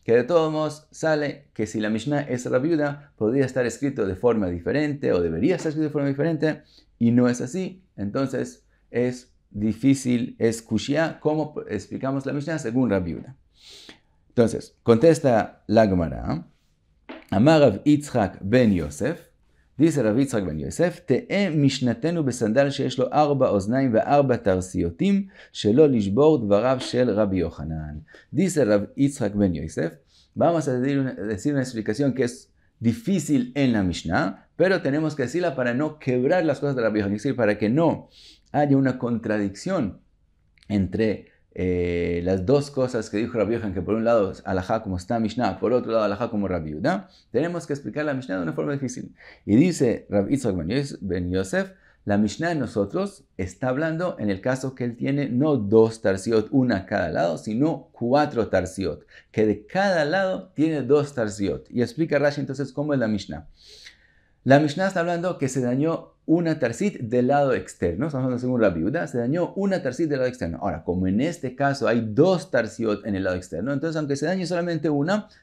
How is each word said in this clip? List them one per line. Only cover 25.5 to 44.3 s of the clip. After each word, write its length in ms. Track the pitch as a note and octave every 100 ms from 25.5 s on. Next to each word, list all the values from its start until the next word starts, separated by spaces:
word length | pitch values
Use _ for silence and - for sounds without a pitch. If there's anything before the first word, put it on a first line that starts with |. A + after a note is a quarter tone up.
שלא 380 | - G#2+ A#2+ D#3
לשבור 560 | B2 G2 G#2 D3+ D3+ G#2
דבריו 320 | G2+ B2 B2+
של 300 | - B2 B2
רבי 280 | G2+ G#2+ F#2
יוחנן." 600 | E2+ - D2+ D#2+ D2+ D2+ - - - C3+
Dice 240 | F#3 D#3 G#2+
רב 180 | G#2 G2+ -
יצחק 380 | C#3 - G2+ G#2
בן 200 | G2+ D#2+
יוסף, 340 | D#2+ - E3 - _ _ _ G#2+
"Vamos 320 | C#3+ E3 D3
a 60 | B2+
decir 200 | C3+ C#3
una, 140 | C3
decir 400 | - G#2 G#2+ D3
una 80 | C#3
explicación 520 | B2+ A2+ G#2 G#2+ C#3+
que 100 | B2
es 260 | A#2+ - - _ _ -
difícil 720 | A#2 A#2 - F#3+ C#3+ C#3 A2+ C#3+
en 180 | C3+
la 80 | A2
Mishnah, 640 | F#2 E2 E2 G2+ F3+ - _ -
pero 260 | F3+ F#3
tenemos 340 | C#3 D3 D#3 C#3+
que 80 |
decirla 320 | A#2+ E3 F3 C3
para 180 | A#2+
no 240 | A#2+ D3+ D3+
quebrar 480 | - B2 C3 F3+ D#3+
las 140 | C3
cosas 160 | C#3+ B2+
de 60 |
רבי 160 | A2+ G#2+
יוחנן", 160 | G2 G#2
es 80 |
decir, 120 | C#3 B2
para 220 | G#2 G#2
que 120 | A2
no 400 | C3+ E3 G2+ - - - - _
haya 260 | C#3+ D3 C3+
una 220 | C3+ B2
contradicción 1000 | A#2+ A2+ A2 G#2+ G2+ G2 F3+ F#3 G#2 - _ _ _ _ _ _ -
entre 640 | G2+ F2+ G2+ A2 - - _ _ -
eh, 640 | F#2 F2+ F2 E2+ F2 F2
las 220 | F2+ G2 F#2
dos 260 | C#3+ C#3+
cosas 380 | - B2 A#2+ G#2+
que 80 | G#2
dijo 200 | A#2+ A#2+
Rabbi 160 | G2+
Yochanan, 200 | A#2 A2+
que 80 | F#2
por 140 | F2+ A2
un 80 |
lado 300 | A2+ A#2 F#2+